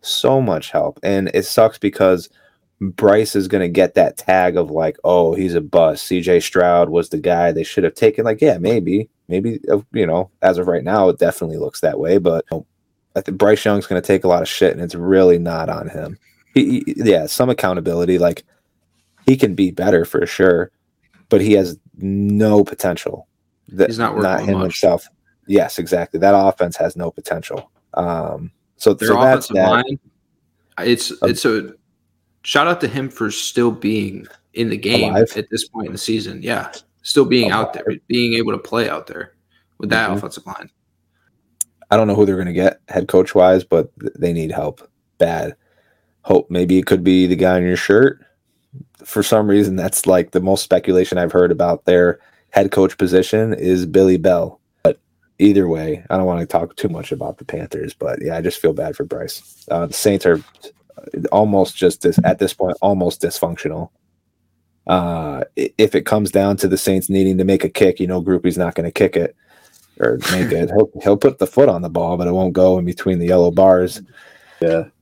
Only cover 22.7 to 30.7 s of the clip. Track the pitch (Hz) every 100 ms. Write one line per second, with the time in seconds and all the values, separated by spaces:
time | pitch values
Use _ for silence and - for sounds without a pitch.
22.7 | - 95 87 - - - _ _ _ _
23.7 | 92 95 113 113 107 95 95 98 95 92
24.7 | - 87 85 - _ _ _ - 98 -
25.7 | - 85 87 85 - 98 101 98 - 90
26.7 | - 85 85 87 - - 85 - - -
27.7 | _ _ - 87 82 80 73 85 _ _
28.7 | _ - 98 110 110 127 127 - 104 92
29.7 | 117 127 143 _ _ _ _ _ _ _